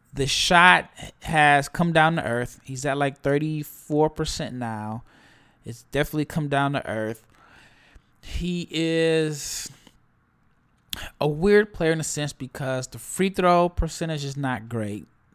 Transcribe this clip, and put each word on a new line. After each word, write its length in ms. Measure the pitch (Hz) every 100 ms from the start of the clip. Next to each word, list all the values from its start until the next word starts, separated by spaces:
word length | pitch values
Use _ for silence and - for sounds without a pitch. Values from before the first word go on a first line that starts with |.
| _
The 140 | - 135
shot 640 | - - 175 180 170 - - - -
has 480 | - 156 147 143 139
come 240 | - 170
down 220 | 160 160 165
to 100 | -
earth. 340 | 120 120 -
He's 220 | - 131 143
at, 120 | 143
like, 240 | 139 139
thirty-four 880 | 139 143 156 156 143 - - 151 156
percent 460 | - 156 - 143 123
now. 480 | 117 107 107 110 - _ _ _ _ _
It's 200 | - 117 -
definitely 340 | 143 151 156 143
come 240 | 160 143
down 240 | 139 139
to 120 | 143 -
earth. 400 | 110 110 113 _ _ _ - - _ _ _ _ _
He 460 | - - 175 175 -
is 1000 | 160 165 165 160 160 156 147 - - - - _ _ _ _ _ _ _ _ _ _ - - - -
a 60 | 151
weird 460 | 151 202 208 208
player 180 | - 160
in 80 | 160
a 40 |
sense 300 | 151 151 147
because 540 | - 131 - 131 131 -
the 100 | 117
free 320 | - - 190
throw 400 | 190 180 175 175
percentage 560 | - 165 - 165 151 139
is 100 | 135
not 320 | 135 110 113
great. 380 | 120 104 104 - _ _